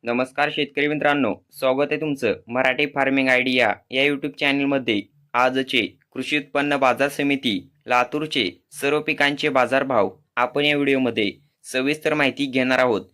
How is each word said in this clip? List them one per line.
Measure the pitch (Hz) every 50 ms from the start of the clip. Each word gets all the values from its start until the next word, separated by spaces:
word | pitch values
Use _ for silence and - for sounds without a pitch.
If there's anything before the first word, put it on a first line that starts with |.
| _
नमस्कार | 117 117 123 127 131 - - 143 151
शेतकरी | 151 - 147 139 - - 143 151
मित्रांनो, | 151 151 147 147 147 143 135 110 95 - _ _
स्वागत | _ - - 131 131 131 143 139
आहे | 147 156
तुमचं | 156 156 143 135 - 113 95 - - -
मराठी | 117 127 131 131 127 - 147
फार्मिंग | 143 - 147 139 135 135 135 131 131
आयडिया | 127 127 127 127 127 127 120 107 101 - _ _
या | 120 131 135
YouTube | 143 147 135 143 147 143 -
चॅनलमध्ये. | - 143 139 143 139 139 143 135 127 113 113 104 98 _ _ _ _ _ _
आजचे | 120 123 127 131 131 135 127 - 123 107 - - _ _ _
कृषी | _ 123 131 - 151 151
उत्पन्न | 139 - _ 143 143 147 143 139
बाजार | 135 131 123 120 139 143
समिती | 139 - 151 143 143 131 - 127 107 90 - - _ _ _ -
लातूरचे | 123 123 123 123 - - 151 151 151 147 113 87 - _ _ _
सर्व | - - - 139 147 151
पिकांचे | 147 156 156 139 147 143 147 143 - 151
बाजारभाव | 131 135 123 117 131 135 135 131 131 117 98 98 - - _ _ _ -
आपण | 120 127 - 139 147
या | 147 147
व्हिडिओमध्ये | 147 143 139 139 135 131 123 113 110 107 101 - - _ _ _ _ _
सविस्तर | - - - - 139 151 156 - 156 151
माहिती | 151 147 135 123 - 143
घेणार | 139 123 131 127 127 131 127
आहोत. | 127 127 113 98 90 -